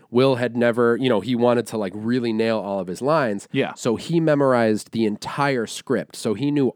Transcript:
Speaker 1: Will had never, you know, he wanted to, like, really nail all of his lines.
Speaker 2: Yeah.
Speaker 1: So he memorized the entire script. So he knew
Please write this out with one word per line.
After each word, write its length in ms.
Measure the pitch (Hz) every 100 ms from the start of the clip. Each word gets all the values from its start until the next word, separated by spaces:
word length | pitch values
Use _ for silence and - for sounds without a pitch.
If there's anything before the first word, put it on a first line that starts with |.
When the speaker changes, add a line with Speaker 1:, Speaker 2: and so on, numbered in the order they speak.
| _
Speaker 1:
Will 240 | 117 135 123
had 200 | 123 120
never, 400 | 120 117 117 117
you 140 | 127
know, 100 | 107
he 160 | 110 120
wanted 320 | 120 120 107
to, 100 | 110
like, 140 | 98
really 380 | 107 113 123 117
nail 280 | 110 113 110
all 200 | 98 98
of 80 | 90
his 140 | 87
lines. 480 | 127 160 123 98 -
Speaker 2:
Yeah. 220 | 135 120
Speaker 1:
So 240 | - 131 107
he 240 | - 165
memorized 720 | 160 143 139 123 110 107 -
the 120 | 113 110
entire 600 | 107 - - 139 127 107
script. 500 | - - 117 - -
So 200 | 117 104
he 160 | 143
knew 220 | 147 127